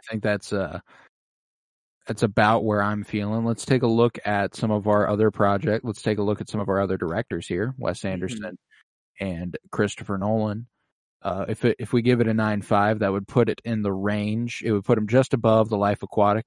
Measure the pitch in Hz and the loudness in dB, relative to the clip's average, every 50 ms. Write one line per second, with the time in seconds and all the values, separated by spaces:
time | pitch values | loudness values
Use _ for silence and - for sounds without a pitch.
0 | - - 110 107 101 107 104 98 - - 107 101 95 - 87 - - _ _ - | -8 -8 -6 -4 -2 0 -2 -2 -4 -4 -4 -4 -4 -4 -6 -10 -14 _ _ -20
1 | _ _ _ _ _ _ _ _ _ _ _ _ _ _ _ _ _ _ _ _ | _ _ _ _ _ _ _ _ _ _ _ _ _ _ _ _ _ _ _ _
2 | _ - 113 - 120 107 101 - 107 107 113 113 - 110 104 104 101 104 107 104 | _ -10 -4 0 -2 0 2 4 4 4 4 2 2 0 0 0 0 0 -2 -4
3 | 98 - - 104 101 104 110 113 113 117 113 - - - 135 123 123 117 113 113 | -6 -6 -4 -4 -4 -2 -2 -2 -2 -2 -4 -4 -2 0 0 2 2 2 4 4
4 | 120 120 - - - 104 104 101 98 92 - - 117 110 107 107 98 107 104 104 | 4 2 2 -2 -4 -4 -2 -2 -2 -4 -4 -4 -2 0 0 0 2 2 2 2
5 | 101 - 107 101 110 107 101 - 104 101 101 98 - 107 104 117 - 120 101 - | 2 2 2 2 2 2 2 2 2 2 2 0 0 0 -2 -2 -2 -6 -8 -4
6 | - 117 107 98 101 101 104 - 104 - - 107 98 98 95 98 98 92 95 92 | -2 -2 -2 0 0 -2 -2 -4 -4 -6 -6 -4 -2 0 0 0 0 0 -2 -2
7 | - 80 85 107 117 - - 85 - - 90 87 104 127 131 131 120 - 92 - | -2 -2 -2 -4 -4 -4 -6 -8 -6 -4 -4 -4 -4 -4 -6 -6 -4 -6 -4 -4
8 | - 98 95 90 92 92 117 110 101 90 90 - _ _ _ _ _ _ _ _ | -6 -6 -6 -4 -6 -6 -8 -8 -12 -12 -14 -16 _ _ _ _ _ _ _ _
9 | _ _ _ - 98 95 87 82 90 90 80 - _ _ - - 107 101 - - | _ _ _ -8 -8 -6 -6 -6 -8 -8 -10 -10 _ _ -2 -2 0 0 -2 -6
10 | - - 101 95 98 107 110 110 107 107 101 110 120 - _ _ _ _ _ _ | -8 -6 -4 -4 -2 0 0 0 0 -2 -4 -6 -10 -14 _ _ _ _ _ _
11 | _ _ _ _ - 98 87 95 - - 110 - - 117 - - 113 - - 123 | _ _ _ _ -6 -6 -4 -4 -4 -6 -4 -2 0 0 0 -2 -2 0 2 4
12 | 113 123 123 117 117 110 113 110 110 107 107 101 95 - 110 101 101 107 110 104 | 6 6 6 4 2 2 2 0 0 0 0 -2 0 2 2 4 4 4 2 2
13 | 107 98 98 101 101 - - 123 117 110 87 - - 117 113 107 104 101 95 95 | 0 0 0 -2 -4 0 2 2 2 2 0 -4 -6 -6 -4 -2 -2 -2 -2 -2
14 | 98 104 104 104 104 107 107 113 120 117 - - - 117 107 101 98 - 120 110 | -2 -2 -2 -2 -2 -2 -2 -4 -4 -6 -6 -4 -2 0 0 2 2 4 2 2
15 | 107 101 113 131 127 - - 117 104 113 110 113 107 90 110 101 101 101 101 - | 2 4 4 4 4 4 2 2 4 4 6 6 4 4 2 0 2 2 0 -2
16 | - - - 107 101 101 104 110 - | -6 -4 0 2 4 4 4 2 -2